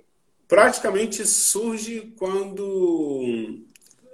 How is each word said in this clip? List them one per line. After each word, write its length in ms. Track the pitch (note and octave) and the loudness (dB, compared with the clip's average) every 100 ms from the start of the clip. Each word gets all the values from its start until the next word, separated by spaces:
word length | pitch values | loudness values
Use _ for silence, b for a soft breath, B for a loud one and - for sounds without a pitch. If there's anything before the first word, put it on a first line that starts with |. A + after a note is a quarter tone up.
| - _ _ _ - | -20 _ _ _ 2
praticamente 800 | F#3 A#3 - - F#3+ A3+ A3 G#3 | 6 6 4 0 0 -2 -2 -2
surge 840 | - - G3 A3+ A3 A3 A3+ - - | 0 0 0 -2 -4 -6 -10 -12 -6
quando, 1400 | F#3 G3 G3 G3 G3 F#3+ F3+ D#3+ D3 C3+ B2 A2+ A2 - - _ _ _ - | -4 -2 -4 -6 -4 0 2 2 0 -2 -2 -4 -6 -12 -18 _ _ _ -14